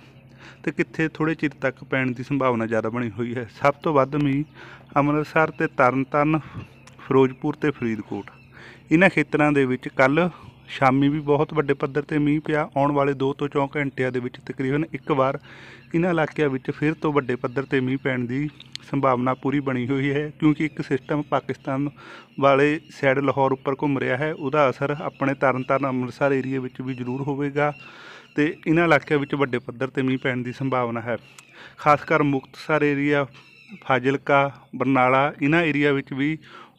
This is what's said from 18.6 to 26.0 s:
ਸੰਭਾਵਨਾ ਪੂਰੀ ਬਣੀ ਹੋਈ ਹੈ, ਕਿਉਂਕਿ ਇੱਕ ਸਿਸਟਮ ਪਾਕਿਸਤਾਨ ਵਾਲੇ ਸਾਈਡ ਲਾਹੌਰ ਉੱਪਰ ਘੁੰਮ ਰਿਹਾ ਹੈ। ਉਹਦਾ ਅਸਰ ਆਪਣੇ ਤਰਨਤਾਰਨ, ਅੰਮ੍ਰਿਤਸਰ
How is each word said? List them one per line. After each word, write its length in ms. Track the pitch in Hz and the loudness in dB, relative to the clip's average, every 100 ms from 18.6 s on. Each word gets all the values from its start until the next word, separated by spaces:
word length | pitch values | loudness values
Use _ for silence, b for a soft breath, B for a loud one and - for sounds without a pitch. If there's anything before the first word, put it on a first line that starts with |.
| - - - | -18 -20 -6
ਸੰਭਾਵਨਾ 440 | 139 135 127 123 | 0 2 2 0
ਪੂਰੀ 260 | 131 139 143 | -2 -2 -2
ਬਣੀ 260 | 135 127 120 | -2 -4 -2
ਹੋਈ 220 | 139 139 | -2 -2
ਹੈ, 180 | 139 151 | -2 -6
ਕਿਉਂਕਿ 340 | 143 156 147 | 0 2 2
ਇੱਕ 180 | 156 - | -2 -6
ਸਿਸਟਮ 400 | 156 135 - 151 | -4 -4 -2 -4
ਪਾਕਿਸਤਾਨ 680 | 143 139 - 131 - 135 143 B B B B - | 0 -2 -2 -8 -6 -4 -4 B B B B 2
ਵਾਲੇ 400 | 139 139 147 151 - | 4 6 4 2 -6
ਸਾਈਡ 280 | - 139 135 | -2 0 2
ਲਾਹੌਰ 340 | 139 131 131 | 0 2 0
ਉੱਪਰ 220 | 135 143 139 | 0 -2 -2
ਘੁੰਮ 160 | 151 135 | -2 0
ਰਿਹਾ 180 | 127 127 | 0 -2
ਹੈ। 160 | 156 | -2
ਉਹਦਾ 360 | 160 147 151 139 | -4 -2 2 2
ਅਸਰ 260 | - 143 147 | 2 -4 -4
ਆਪਣੇ 340 | 156 - 135 | -8 -4 -4
ਤਰਨਤਾਰਨ, 520 | 139 139 127 131 135 139 | 0 0 0 0 -2 0
ਅੰਮ੍ਰਿਤਸਰ 460 | 127 | -2